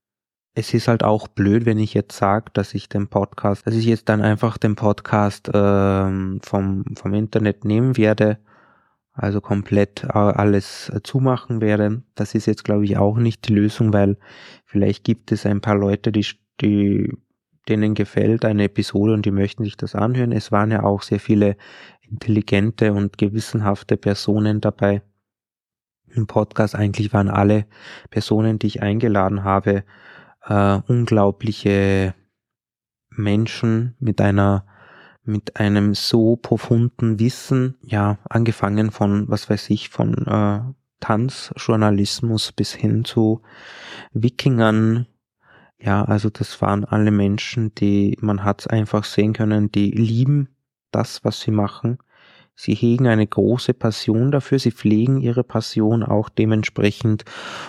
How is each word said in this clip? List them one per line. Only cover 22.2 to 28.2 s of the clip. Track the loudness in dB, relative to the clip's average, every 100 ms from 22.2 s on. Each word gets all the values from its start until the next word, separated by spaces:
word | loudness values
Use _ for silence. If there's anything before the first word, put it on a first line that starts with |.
| 0 0 2 0 0 0 0
und | 2 -2 -2
gewissenhafte | -2 -2 -4 -2 -2 -4 -2 -2
Personen | 0 -2 0 0 2 0
dabei | -2 0 0 0 _ _ _ _ _ _ _ _ _ _ _
im | -4 0
Podcast. | 0 -2 -2 -2
Eigentlich | 0 -2 -2 -2
waren | 0 0
alle | 2 4 2 -2 -14 -20 -20 -6
Personen, | -6